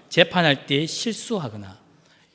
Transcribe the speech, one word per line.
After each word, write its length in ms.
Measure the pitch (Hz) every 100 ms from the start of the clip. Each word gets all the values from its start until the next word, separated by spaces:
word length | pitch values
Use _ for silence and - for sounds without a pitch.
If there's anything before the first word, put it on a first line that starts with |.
| _
재판할 580 | - 170 180 165 135 -
때 180 | 143 160
실수하거나." 960 | - 233 208 - 220 135 104 98 95 _ _ _ _ _